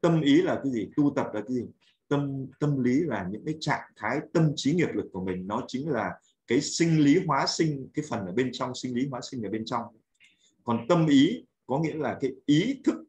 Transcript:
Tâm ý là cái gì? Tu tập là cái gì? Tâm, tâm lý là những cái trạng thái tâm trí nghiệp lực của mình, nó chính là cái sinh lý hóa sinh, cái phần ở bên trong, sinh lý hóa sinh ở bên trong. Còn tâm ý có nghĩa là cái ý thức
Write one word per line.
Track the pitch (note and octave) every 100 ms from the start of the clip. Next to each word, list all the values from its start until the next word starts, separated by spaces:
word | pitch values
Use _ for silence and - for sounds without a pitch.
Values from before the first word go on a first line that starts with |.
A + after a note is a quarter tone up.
Tâm | F3 E3
ý | C#3+ C#3+
là | F#3 A#2+
cái | C3+
gì? | A#2+ F#2 -
Tu | C#3+ C#3
tập | A#2+
là | G#2+
cái | G#2 B2+
gì? | G#2 - _ _ _
Tâm, | C#3+ C#3 C3+ C3+ -
tâm | D3 C#3
lý | B2 C3
là | E3+ G#2+ F#2
những | G#2+
cái | D3+ D#3
trạng | D#3+ C3 - _
thái | G#2+ C3+ D3+
tâm | F3 D#3+ C3+
trí | C3
nghiệp | F3 D3
lực | G#2+ F#2+
của | F#2+
mình, | F#2+ F2+ F#2
nó | A2 -
chính | B2+ D#3
là | A#2+ F#2+ E2+ _ _ _
cái | B2+
sinh | D3 - E3 D#3+
lý | C#3+ E3 D#3+
hóa | C#3 F3+
sinh, | - D#3+ C#3+ B2+
cái | - D3
phần | A2+ F#2
ở |
bên | G2 B2+
trong, | B2 B2+
sinh | B2 B2+
lý | B2 C#3
hóa | B2
sinh | B2 C3
ở | G2+
bên | G#2+
trong. | A2 A#2+ A2+ _ _ _ _ _ _ _
Còn | - A#2 -
tâm | E3+ D#3+
ý | C#3 D3+ A#3+ - _ -
có | C3+
nghĩa | D#3+
là | D#3 C3 G2
cái | C3 - -
ý | D3 A3 C4+
thức | - D#4+